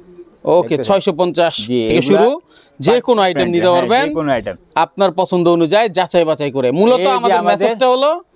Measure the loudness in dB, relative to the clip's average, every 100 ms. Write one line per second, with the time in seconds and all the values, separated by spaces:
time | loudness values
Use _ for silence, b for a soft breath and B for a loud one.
0 | -20 -20 -20 _ 0 0 2 -2 0 0
1 | -2 -2 -2 0 -2 -2 -4 -2 0 0
2 | 2 2 2 0 -8 -20 _ -6 0 0
3 | 0 0 0 0 -2 0 2 2 2 0
4 | 0 -4 -2 -2 -4 -12 _ -4 -4 0
5 | -2 0 -2 0 2 2 2 0 0 -2
6 | -2 0 0 -2 -4 -2 -2 2 2 2
7 | 0 0 0 0 0 0 -2 0 0 2
8 | 0 -2 -8